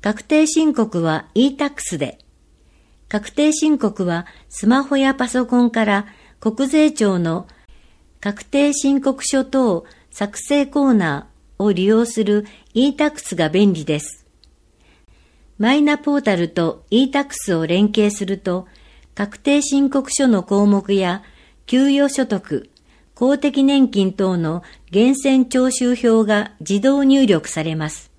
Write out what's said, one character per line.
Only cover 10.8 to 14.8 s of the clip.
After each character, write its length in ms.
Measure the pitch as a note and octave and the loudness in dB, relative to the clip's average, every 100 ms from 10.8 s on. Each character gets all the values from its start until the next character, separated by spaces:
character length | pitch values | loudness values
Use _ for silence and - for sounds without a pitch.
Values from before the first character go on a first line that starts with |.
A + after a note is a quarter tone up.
| C#4 | 2
ー 40 | |
ナ 360 | A3 E3 C#3+ - _ _ _ | 2 0 -6 -10 _ _ _
ー 40 | |
を 80 | G#3 | -2
利 140 | F3 F#3+ | 0 2
用 200 | A3 A#3 | 2 0
す 180 | A3 | -2
る 220 | G#3 G#3 G#3 - _ | 0 0 -2 -20 _
イ 160 | A3 C#4 | 0 0
ー 60 | C#4 | 0
タ 100 | D4+ | -4
ッ 60 | |
ク 100 | D4+ | -4
ス 140 | - F3 | -10 -2
が 140 | D#3 | 0
便 240 | F3 G3+ | 2 2
利 120 | E3 D3+ | 2 -4
で 140 | D3 | -6
す。 280 | - - _ _ _ _ _ _ | -6 -18 _ _ _ _ _ _